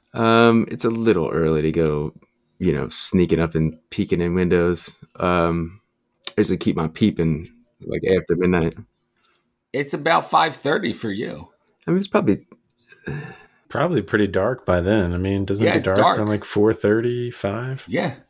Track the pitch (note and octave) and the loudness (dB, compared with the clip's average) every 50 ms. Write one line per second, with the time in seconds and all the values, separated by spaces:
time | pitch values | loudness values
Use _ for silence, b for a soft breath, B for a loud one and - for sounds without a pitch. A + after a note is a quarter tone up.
0 | b _ - A#2+ A#2 A2+ A2+ A2+ A#2 A#2 A#2 A2+ - - - B2+ - A#2 A2+ A2+ | b _ -4 0 2 4 4 6 6 6 6 4 2 0 -4 -4 -4 -2 -2 0
1 | A2+ A2+ G2 E2+ D#2 - - E2 E2 D#2+ D#2+ D2+ D2+ D#2+ D2+ E2 D#2+ D#2 D2+ D2 | 2 2 2 2 2 0 0 0 2 2 2 2 2 0 2 2 2 2 0 -2
2 | D2+ - - - _ _ _ _ _ _ _ - F#2 F2+ D2 C#2 C2 A#1 - - | -4 -6 -8 -12 _ _ _ _ _ _ _ -4 0 0 0 0 -2 -6 -8 -10
3 | - - - F#2 F2 D#2+ - D#2 E2 D#2+ - D#2+ D#2+ D#2 - - _ - - - | -6 0 2 2 4 4 2 2 0 0 0 0 0 -2 -2 -6 _ -10 -4 -4
4 | G2 - F#2+ F2 F2 F2 F2 F#2 F#2 F2 F#2 F2 E2+ F2 F2 E2 - - - - | -2 -2 0 -2 0 0 0 0 0 2 2 2 2 2 0 -2 -6 -14 -18 -20
5 | - - _ - F#2 F2+ F2 F2 E2+ E2+ E2+ E2+ E2 E2 F#2+ - _ _ _ _ | -20 -18 _ -4 -2 0 2 2 2 0 0 -2 -4 -6 -10 -16 _ _ _ _
6 | _ _ _ _ - - - - G2+ - F#2 D#2+ - G#2+ - - D#2+ D#2+ - - | _ _ _ _ -16 -8 -2 -2 0 0 0 -2 -2 -2 -2 -2 -2 -4 -2 0
7 | A2+ G2+ - - E2 D#2+ D#2 D2+ E2 - _ _ _ _ _ - - - D2 - | 0 0 2 2 0 0 0 -2 -6 -12 _ _ _ _ _ -18 -10 -8 -6 -4
8 | - - F#2 F2+ E2+ - F2 E2 F2+ F2+ F2+ F2 E2 E2 - - - _ _ _ | 0 0 0 0 2 0 -2 0 2 2 2 2 0 -2 -4 -8 -16 _ _ _
9 | _ _ _ _ _ _ _ _ _ _ _ _ _ _ - C3+ C#3+ C#3 F3 D#3 | _ _ _ _ _ _ _ _ _ _ _ _ _ _ -6 -6 -6 -4 -4 -4
10 | C#3+ D#3+ E3+ E3+ - - E3 D#3+ D#3+ D#3+ - - - C#3+ D#3+ - G3 - - - | 0 2 2 0 0 2 2 2 2 2 -2 -4 -2 0 0 0 -2 -4 -6 -4
11 | - A2 G2 G2+ - - - - - - _ _ _ _ _ _ - D#3+ E3+ F#3+ | -6 -6 -4 -4 -6 -8 -8 -12 -16 -20 _ _ _ _ _ _ -4 -2 -2 -2
12 | G3 - - G3+ F3+ A#2 F#2+ - - _ - _ _ _ _ _ _ _ B B | 0 0 -2 0 2 2 0 0 -2 _ -20 _ _ _ _ _ _ _ B B
13 | B B B B C#3+ B B B B B B B B B - A#2+ D3 F3+ E3+ A2+ | B B B B -12 B B B B B B B B B -6 -4 -2 0 0 -2
14 | G2 - - G#2+ G#2 G2 F#2 F#2+ F#2+ A#2 C3 - - - F2+ F2 F2 F#2+ A2 G#2+ | -2 0 0 0 2 2 0 0 0 0 -2 -4 -2 0 0 2 2 2 2 2
15 | F2+ F2 F2 F2 F#2 F#2+ G2 G2 G2 F#2 G2 G2+ A#2 E3+ F#3 - - F#2+ F#2+ - | 2 0 -2 -2 -2 0 0 -2 -2 -2 -2 0 2 2 2 2 0 2 2 4
16 | - F3+ - A2 G#2+ G#2+ G#2+ G#2 - - - G#2+ G#2 A2 A2 - - G#2 G#2+ A2+ | 4 4 2 2 0 -2 -2 -2 -4 -4 0 2 2 2 2 2 2 2 2 2
17 | A#2 A#2+ B2 A#2+ A#2+ A#2+ - - - G3 G3+ A2+ B2 C3 C3+ C3+ - - - E3+ | 0 -2 -4 -4 -6 -8 -8 -6 -6 -6 -4 -4 -6 -8 -8 -10 -8 -6 -4 -4
18 | F#3 D#3 - - _ | -4 -4 -6 -10 _